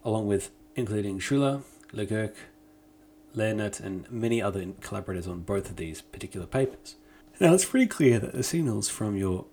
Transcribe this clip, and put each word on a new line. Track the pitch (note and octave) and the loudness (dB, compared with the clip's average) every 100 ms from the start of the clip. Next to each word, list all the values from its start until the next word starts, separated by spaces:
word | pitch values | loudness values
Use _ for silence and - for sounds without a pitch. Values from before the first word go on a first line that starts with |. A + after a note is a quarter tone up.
along | A#2+ A2 G#2 | 0 -2 2
with | G2 - - - - | 0 -2 -16 -12 -6
including | A2+ G#2+ G2+ F#2+ | -2 -2 -2 -4
Schuler, | - C#3 C#3 C#3 - - - | 0 2 2 0 -8 -20 -14
Legoek, | A2+ G2+ A2 G#2+ - - - - - - - - - - - | -8 -2 -2 -2 -6 -20 -20 -20 -20 -20 -20 -20 -20 -12 -2
Lehnert, | A2 G#2+ G#2 G2+ | 0 0 -2 -6
and | G2+ F#2+ F2+ | -8 -8 -6
many | A#2 A#2 A#2 | -2 0 2
other | G#2 G2 F#2 - | 0 -2 -6 -10
collaborators | - G2+ F#2+ F#2 E2+ | -8 -8 -4 -6 -4
on | F2 | -8
both | E2+ G2+ F#2+ | -2 -2 -2
of | F2 | -8
these | E2 D#2 | -8 -10
particular | - - - G2 E2+ | -14 -14 -12 -10 -4
papers. | C3 C3+ - - - - - - - | 0 0 -2 -20 -20 -20 -20 -20 4
Now, | F3 | 6
it's | F#3 - | 8 6
pretty | C4 B3 | 4 2
clear | - C#3 A#2 | 6 6 6
that | G#2 | 2
the | - | -4
signals | B2 E3+ D3 G#2+ G#2+ | -2 0 0 0 -2
from | - G#2+ G2 | -2 -2 0
your | F#2+ F2+ - | 0 0 -4